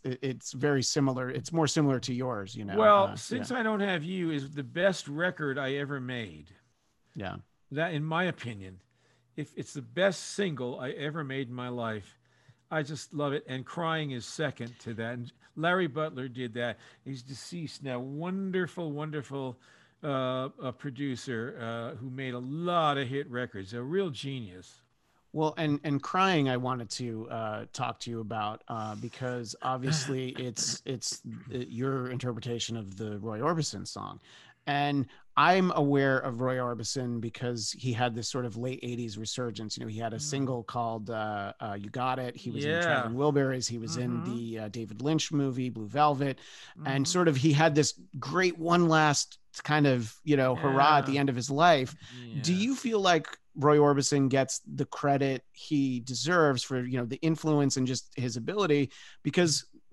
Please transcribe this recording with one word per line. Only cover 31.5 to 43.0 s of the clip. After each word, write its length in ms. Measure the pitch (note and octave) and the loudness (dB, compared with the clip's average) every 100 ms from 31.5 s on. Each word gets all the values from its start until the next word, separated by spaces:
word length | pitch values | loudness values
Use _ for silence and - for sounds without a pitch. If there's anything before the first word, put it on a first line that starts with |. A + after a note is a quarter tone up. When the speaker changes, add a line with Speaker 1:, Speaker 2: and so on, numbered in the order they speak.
Speaker 1:
uh, 60 | B2 B2 | -8 -6
your 400 | A#2 C3+ C3+ B2 | -4 -2 -2 -4
interpretation 640 | B2 B2 A2+ A#2+ A#2+ - A2+ | -4 -4 -6 -6 -6 -4 -6
of 200 | G2 F#2+ | -8 -8
the 220 | G#2+ G#2 | -8 -6
Roy 220 | A2 G#2+ | -6 -2
Orbison 460 | D3 E3 D3 G2 - | 0 0 -2 -6 -10
song. 340 | G2+ G2 G2 - - - _ - | -10 -10 -12 -18 -20 -20 _ -2
And 400 | C#3+ C#3+ C#3+ C3 - - - | 0 2 0 -2 -8 -2 6
I'm 340 | D#3 F#3+ F#3 | 6 8 6
aware 460 | D#3+ C#3+ C#3 C#3 C3 | 4 4 6 6 4
of 220 | C3+ A#2 | 0 -2
Roy 160 | B2+ B2+ | -2 0
Orbison 640 | B2 A#2 A2 C3+ B2 A#2 | -2 -4 -4 -4 -2 -4
because 520 | A2+ - B2 A#2+ G#2+ | -4 -4 -6 -4 -6
he 200 | - C3 | -4 -2
had 220 | A2+ B2 | 0 0
this 140 | A#2 A2 | -2 -4
sort 160 | C3 | -4
of 120 | B2 G#2 | -4 -6
late 240 | B2+ B2+ | -6 -6
eighties 340 | B2 A#2+ A#2 G#2 | -6 -6 -6 -8
resurgence. 600 | A2 - A#2+ A2 G#2+ - | -8 -4 -6 -6 -8 -8
You 80 | |
know, 40 | A#2 | -8
he 100 | A2 | -6
had 140 | A2+ | -6
a 40 | A#2+ | -6
Speaker 2:
Mm. 20 | |
Speaker 1:
single 420 | D3+ C#3 C3+ B2 | -4 -2 -2 -2
called, 440 | A2 B2 A#2 A2+ G#2+ | -4 -4 -2 -4 -4
uh, 460 | A2 G#2+ G#2 G2+ - | -4 -2 -4 -6 -8
uh 180 | A2 G2+ | -8 -8
"You 80 | G2+ | -8
Got 300 | B2+ B2+ C3 | -2 -2 -2
It." 180 | B2 - | -4 -8
He 140 | A#2+ | -8
was 140 | C#3 | -4
in 80 | D3 | -2
Speaker 2:
Yeah. 100 | E3+ | 0
Speaker 1:
Traveling 340 | E3+ C#3+ | 2 2